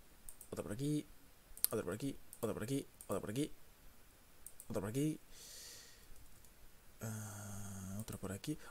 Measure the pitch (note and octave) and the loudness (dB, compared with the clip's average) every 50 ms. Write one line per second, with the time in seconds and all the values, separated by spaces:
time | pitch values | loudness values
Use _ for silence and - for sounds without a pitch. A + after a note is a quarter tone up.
0 | - - - - - - - - - - - - - E2+ G#2 A2+ C#3 D3 D3+ D3+ | -16 -16 -16 -12 -10 -10 -8 -8 -6 -4 0 0 2 2 2 4 6 6 6 6
1 | - - - - - - - - - - - - - - - A2 - - F#2 A2+ | 4 2 -8 -14 -14 -16 -18 -16 -14 -12 -4 6 6 8 8 8 4 4 2 4
2 | C#3 C#3 - - - - - - - G#2+ F#2+ - G#2 A2 C3+ C#3 - - - - | 4 2 2 0 -4 -8 -4 2 2 4 4 4 2 4 4 2 2 0 -8 -10
3 | - - G#2+ F2+ - F2+ G#2 B2+ D3+ - - - - - - - - - - - | -2 2 2 2 2 2 4 4 2 2 0 -6 -10 -14 -14 -14 -14 -14 -14 -14
4 | - - - - - - - - - - - - - - G#2+ G#2 F2 G#2 G#2+ C3+ | -16 -16 -18 -18 -18 -16 -14 -12 -12 -10 -10 -8 -4 0 0 2 2 4 4 6
5 | D3 D#3 D3+ - - - - - - - - - - - - - - - - - | 6 6 4 2 -2 -12 -12 -12 -10 -10 -10 -10 -10 -10 -10 -12 -12 -12 -14 -14
6 | - - - - - - - - - - - - - - - - - - - - | -12 -10 -10 -10 -8 -10 -12 -12 -14 -16 -16 -14 -14 -14 -14 -14 -14 -14 -8 -4
7 | - A2+ A2 A2 G#2+ G#2+ G#2 G#2 G#2 G2+ G2+ G2+ G2+ G2 G2 G2 F#2+ F#2+ F#2+ G#2 | -2 -2 0 0 -2 -2 -4 -4 -4 -2 -2 -2 -2 -2 -2 -2 -2 0 0 0
8 | A2 - - F#2+ - F#2 F#2+ G2+ - - D3+ - - - | 0 0 0 0 2 0 0 2 2 2 2 2 2 8